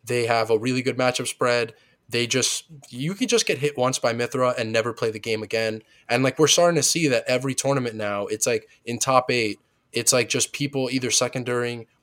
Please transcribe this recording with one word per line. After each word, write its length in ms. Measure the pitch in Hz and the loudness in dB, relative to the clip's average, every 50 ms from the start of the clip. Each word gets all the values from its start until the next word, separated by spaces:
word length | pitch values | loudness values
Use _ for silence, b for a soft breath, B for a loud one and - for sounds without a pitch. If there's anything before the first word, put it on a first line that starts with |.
| - | -6
They 220 | 113 123 123 117 | -2 -2 0 2
have 240 | 113 117 113 110 107 | 2 2 2 2 2
a 60 | 113 | 2
really 260 | 107 113 127 127 127 120 | 2 2 0 0 0 0
good 140 | 127 120 | -2 -2
matchup 300 | 123 127 127 123 - 123 | 2 0 0 0 0 -4
spread. 460 | - - - 131 123 120 120 117 113 - _ _ _ _ _ _ | -6 -4 -2 0 2 2 2 0 -4 -8 _ _ _ _ _ _
They 200 | - 113 117 120 | -6 -2 -2 -2
just, 380 | 117 127 127 123 - - - - _ 160 139 - - | 0 0 0 0 0 -2 -4 -8 _ -20 -20 -20 -16
you 260 | 123 123 143 165 202 | -10 -6 -6 -6 -2
can 120 | 202 254 | -4 -2
just 200 | 214 240 220 - | 2 2 0 2
get 100 | - 165 | 0 -2
hit 180 | 131 143 147 143 | 0 0 -2 0
once 220 | 127 123 127 131 | 2 0 0 0
by 160 | - - 120 117 | 0 0 0 0
Mythra 420 | 117 120 117 - 127 127 123 120 | 0 -4 -2 0 0 0 0 0
and 160 | 127 117 110 | 0 -2 0
never 220 | 113 113 110 120 113 | 0 0 0 0 -2
play 160 | - 123 113 | -2 -2 -4
the 100 | 107 110 | -4 -4
game 220 | - 117 110 107 | -4 -4 -4 -4
again. 400 | 107 101 - 110 110 110 110 110 - _ _ _ _ | -4 -2 -2 -2 -2 -2 -4 -6 -12 _ _ _ _
And, 160 | - 120 123 131 | -2 0 2 2
like, 140 | 131 - | 2 4
we're 100 | - 156 | 4 4
starting 280 | 143 - 180 175 175 170 | 4 6 6 6 4 4
to 80 | 151 151 | 4 2
see 240 | - - 175 160 | 0 0 2 2
that 160 | 139 123 113 - | 2 2 2 2
every 280 | 135 127 127 135 135 127 | 0 -2 0 0 -2 -4
tournament 400 | - - 135 139 135 123 117 110 | -2 -2 0 0 0 -2 -4 -6
now, 320 | 107 104 101 101 101 101 | -4 -4 -4 -2 -4 -4
it's, 180 | 95 107 104 - | -4 -4 -2 0
like, 240 | 123 117 110 - _ _ _ - | 0 0 -2 -4 _ _ _ -8
in 140 | 117 120 110 | -8 -6 -4
top 320 | - 135 131 127 127 - | 0 2 2 2 4 2
eight, 280 | 123 120 113 104 101 - _ _ _ _ _ _ | 0 0 0 -2 -4 -6 _ _ _ _ _ _
it's, 220 | - 117 113 - 131 | -4 0 2 4 4
like, 160 | 123 117 113 | 4 4 2
just 240 | - 123 - - - | 0 -2 -2 -4 -4
people 360 | - 143 139 143 135 131 123 | -6 -6 -4 -2 -4 -4 -2
either 180 | 131 131 123 117 | -2 -2 -2 0
secondarying 800 | - - 123 123 - 131 120 123 123 120 120 120 120 117 113 _ _ _ | 0 0 0 0 -2 -6 -4 -2 -2 -2 -2 -4 -6 -8 -12 _ _ _